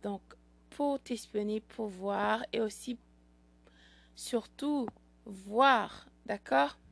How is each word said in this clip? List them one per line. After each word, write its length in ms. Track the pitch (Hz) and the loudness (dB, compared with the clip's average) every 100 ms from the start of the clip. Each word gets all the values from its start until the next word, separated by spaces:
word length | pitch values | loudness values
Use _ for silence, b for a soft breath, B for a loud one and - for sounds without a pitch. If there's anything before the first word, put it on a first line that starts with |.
Donc, 200 | 208 202 - - - - - | -6 -8 -10 -20 -20 -20 -20
pour 300 | - 285 277 | -2 0 0
t'espionner, 600 | - 240 - 208 208 214 | -4 -8 -4 -4 -2 -4
pour 280 | - - 220 | -6 -8 -8
voir 560 | 185 196 196 208 220 - | -6 -4 0 2 0 -2
et 80 | 214 | -2
aussi, 380 | 220 - - 240 - _ _ _ _ _ - b b b b | -2 -4 -10 -10 -12 _ _ _ _ _ -20 b b b b
surtout, 720 | - - 233 - - 285 294 233 - - - - | -14 -4 -4 -4 -6 -2 0 -2 -8 -20 -20 -16
voir, 800 | 196 190 214 277 254 196 - - - | -16 -4 6 6 6 2 -8 -20 -20
d'accord ? 540 | - 202 - 269 285 - - | -6 -6 2 4 4 0 -20